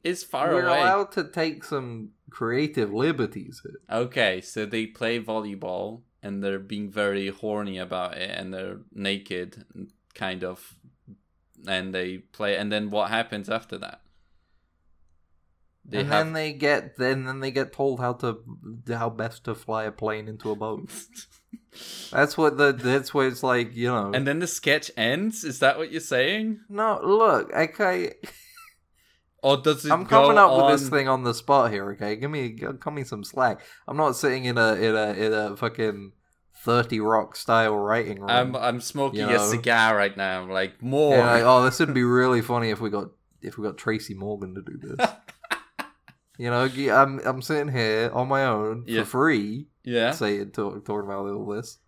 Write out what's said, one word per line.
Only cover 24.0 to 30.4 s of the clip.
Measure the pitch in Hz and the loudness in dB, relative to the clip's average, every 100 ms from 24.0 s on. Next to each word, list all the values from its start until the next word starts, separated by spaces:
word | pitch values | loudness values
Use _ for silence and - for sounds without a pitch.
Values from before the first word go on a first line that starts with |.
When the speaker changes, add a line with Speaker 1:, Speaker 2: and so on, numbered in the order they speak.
| 101 | -2
Speaker 1:
And | 127 139 | -2 -2
then | 147 | -2
the | 175 | -4
sketch | - - 151 - - | -4 0 0 -2 -2
ends? | 113 143 214 220 | 0 0 -2 -6
Is | 156 123 | -8 2
that | 135 143 | 2 2
what | 165 | -2
you're | 165 | -8
saying? | 156 127 135 208 220 214 - | -2 0 2 0 -4 -6 -8
Speaker 2:
No, | 202 220 208 | -2 0 0
look, | - 208 226 151 - | 4 6 6 4 2
okay. | - 160 - 202 180 175 - - - - - - _ _ _ _ _ _ _ | 0 -2 0 0 0 -2 -8 -18 -20 -20 -20 -20 _ _ _ _ _ _ _
Speaker 1:
Or | 135 139 | 2 2
does | 143 151 | 2 0
it | 147 | 2
Speaker 2:
I'm | 160 | 0
Speaker 1:
go | 185 220 | 4 6
Speaker 2:
coming | - | 8
up | 208 | 10